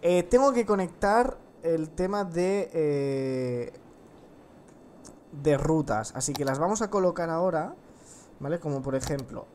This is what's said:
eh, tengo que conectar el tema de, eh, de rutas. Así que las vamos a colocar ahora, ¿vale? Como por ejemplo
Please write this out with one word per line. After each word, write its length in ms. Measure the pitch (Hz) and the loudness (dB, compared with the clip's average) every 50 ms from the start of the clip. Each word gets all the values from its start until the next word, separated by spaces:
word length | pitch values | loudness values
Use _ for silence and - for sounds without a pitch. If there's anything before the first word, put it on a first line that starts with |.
| - | 2
eh, 200 | 170 180 214 - | 4 4 4 2
tengo 280 | 180 - 247 269 277 262 | 4 4 6 6 6 4
que 140 | 240 233 | 4 2
conectar 720 | 202 214 196 185 170 - - - 196 208 226 247 254 - - - - - - - | 2 2 0 0 -4 -4 -2 0 2 4 4 2 2 -2 -8 -16 -20 -20 -8 -2
el 280 | 165 165 160 156 156 | -2 0 0 -2 -4
tema 340 | 156 - 180 185 202 208 202 | -4 -4 -2 -2 -2 -2 -4
de, 460 | 185 165 170 175 185 196 202 185 160 - | -4 -2 -2 0 2 0 0 -2 -2 -2
eh, 1000 | 170 156 151 147 143 139 139 139 135 135 131 131 131 127 127 123 120 120 117 - - - - - - - - - - - - - - - - - - - - - - - - - - - - - - - - - | -2 0 0 0 0 0 -2 -2 -2 -2 -2 -2 -2 -2 -2 -4 -4 -6 -8 -10 -16 -20 -20 -20 -20 -20 -20 -20 -20 -20 -20 -20 -20 -20 -20 -20 -20 -20 -20 -20 -20 -20 -20 -20 -20 -20 -20 -20 -20 -20 -18 -16
de 260 | 147 139 151 147 135 | -2 2 2 2 4
rutas. 540 | 139 147 160 160 147 - 113 107 110 - - | 4 2 2 2 2 0 0 -2 -2 -4 -6
Así 180 | 131 131 - 143 | -6 -4 -4 -2
que 120 | 135 143 | -2 -2
las 140 | 135 135 135 | -2 0 0
vamos 240 | 156 180 214 208 226 | 0 0 0 0 -2
a 80 | 202 | 0
colocar 400 | - 196 185 180 170 180 170 165 | 0 2 2 2 2 0 -2 -2
ahora, 440 | 165 165 180 185 170 160 156 196 - - - - - - - - - - - - - - | 0 0 0 0 0 0 -2 -4 -8 -14 -20 -20 -20 -20 -20 -20 -20 -20 -20 -20 -16 -10
¿vale? 200 | 139 139 160 175 | -6 -4 -4 -4
Como 220 | 170 156 143 139 131 | -4 -4 -4 -4 -4
por 120 | 135 135 | -2 -2
ejemplo 520 | 135 131 - 151 139 131 - - - - - - | -2 -2 -2 -4 -6 -6 -8 -12 -14 -14 -14 -20